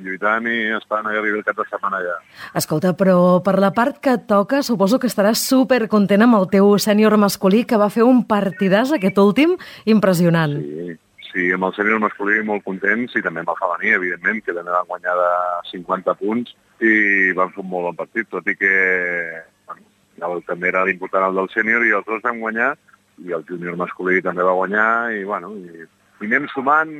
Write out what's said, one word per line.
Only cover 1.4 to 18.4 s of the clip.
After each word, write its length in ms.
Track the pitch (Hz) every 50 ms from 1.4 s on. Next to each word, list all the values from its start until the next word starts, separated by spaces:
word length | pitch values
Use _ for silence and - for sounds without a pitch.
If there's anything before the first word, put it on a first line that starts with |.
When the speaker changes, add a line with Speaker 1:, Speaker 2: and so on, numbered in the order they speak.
| 101
Speaker 1:
cap 160 | 104 101 107
de 80 | 107 -
setmana 320 | 104 - - 98 98 95
ja. 160 | 90 87 85 82 - _ - - - - -
Speaker 2:
Escolta, 380 | 165 - - 160 156 190 185 170
però 460 | - 196 190 180 180 180 180 180 180 180
per 140 | 196 190 190
la 80 | 196 196 190
part 240 | 226 240 285 - -
que 160 | - 277 247
et 80 | 214 -
toca, 400 | - 208 202 196 - 277 285 277
suposo 320 | - 240 170 196 190 254
que 160 | 254 254 214 -
estaràs 320 | 214 196 214 233 - -
supercontent 800 | - 269 262 262 - 254 240 226 - 220 208 202 175 202 196 233
amb 160 | 247 233 202
el 80 | 185 - 208
teu 160 | 196 202 202 202 196
sènior 320 | - 214 202 208 214 214 214 220
masculí, 400 | 202 196 - - 202 190 196 233
que 160 | 226 - 247
va 160 | 208 208 202 -
fer 160 | 233 226 254
un 160 | 254 240 -
partidàs 640 | - 214 202 208 196 - - 202 185 190 208 254 262 320
aquest 240 | 247 185 190 - 208
últim, 320 | 202 208 - 262 302 339 370 - - - - - -
impressionant. 720 | 214 220 202 - 190 180 165 180 170 165 165 160 147 147
Speaker 1:
Sí, 400 | 151 147 143 - - 87 87 82 - _ _ _ - - -
sí, 220 | - 95 90 90 92
amb 160 | 92 92 95
el 80 | -
sènior 240 | 104 101 107 110 110
masculí 400 | 107 104 - - 101 101 107 107
molt 240 | 107 107 104 101 -
contents 480 | 98 95 92 101 101 107 117 123 113 -
i 80 | 113
també 240 | 95 90 82 82 85
amb 80 | 85 82
el 80 | -
femení, 320 | 95 90 85 85 95 107 110 98
evidentment, 400 | 92 90 87 85 87 98 110 107
que 160 | - 95 85
també 160 | 85 85 87 87
van 160 | 90 90 87
guanyar 240 | 90 87 87 90 90 90
de 140 | 90 87 87 90 87 87 87 87 - -
cinquanta 480 | - 92 85 - 95 92 87 92 87
punts 400 | - 95 104 113 123 117 - - _ _ _ _
i 540 | - 117 110 107 107 104 101 98 95 95 92 85
van 160 | 87 92 87
fer 140 | 80 98 95
un 80 | 92
molt 160 | 92 90 87
bon 80 | 87 85
partit, 300 | - - - - 117 110 -
tot 160 | - 92